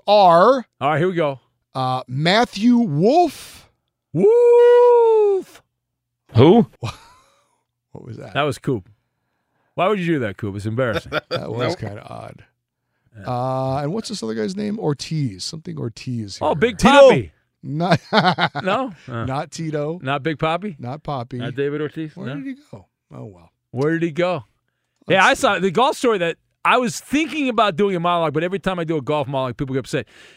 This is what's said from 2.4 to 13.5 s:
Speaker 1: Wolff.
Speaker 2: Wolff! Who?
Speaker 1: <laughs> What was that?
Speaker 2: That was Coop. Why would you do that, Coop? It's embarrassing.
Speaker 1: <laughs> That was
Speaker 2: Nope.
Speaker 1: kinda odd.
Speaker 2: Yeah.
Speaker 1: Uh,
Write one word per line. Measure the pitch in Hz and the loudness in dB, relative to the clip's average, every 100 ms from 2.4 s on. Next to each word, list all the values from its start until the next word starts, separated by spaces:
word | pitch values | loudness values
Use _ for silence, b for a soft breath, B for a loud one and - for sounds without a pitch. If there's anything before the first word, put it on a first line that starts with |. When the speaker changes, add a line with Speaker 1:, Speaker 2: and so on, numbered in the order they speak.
| 240 - 226 240 | 2 0 2 4
Speaker 1:
Wolff. | 233 143 190 311 349 - - - _ _ _ _ _ | 2 2 4 4 2 -2 -16 -20 _ _ _ _ _
Speaker 2:
Wolff! | 147 392 466 480 480 480 480 480 480 453 440 415 392 - - _ _ _ _ _ _ _ 113 | 2 4 6 6 8 8 8 6 6 6 4 2 0 -4 -16 _ _ _ _ _ _ _ 4
Who? | 143 226 - _ | 6 6 4 _
Speaker 1:
<laughs> | 110 B B B B B B B _ _ _ | -12 B B B B B B B _ _ _
What | - - | -20 -18
was | 107 | -16
that? | - | -8
Speaker 2:
That | 113 | -4
was | 147 123 | -4 -4
Coop. | - 120 - _ _ _ _ _ _ _ _ | -4 -6 -6 _ _ _ _ _ _ _ _
Why | - 180 | -4 -2
would | 214 | 0
you | 170 | -2
do | 160 | -2
that, | 110 95 | -4 -6
Coop? | 104 98 | -8 -6
It's | 101 | -6
embarrassing. | 113 127 104 - | -4 -2 -4 -6
Speaker 1:
<laughs> | 147 - | -8 -8
That | 170 - | -10 -8
was | 113 120 | -6 -6
Speaker 2:
Nope. | 175 | -6
Speaker 1:
kinda | - 104 - | -10 -14 -16
odd. | - 110 - _ _ _ _ _ _ _ 110 | -16 -18 -20 _ _ _ _ _ _ _ -16
Speaker 2:
Yeah. | 95 | -10
Speaker 1:
Uh, | 123 127 | -6 -4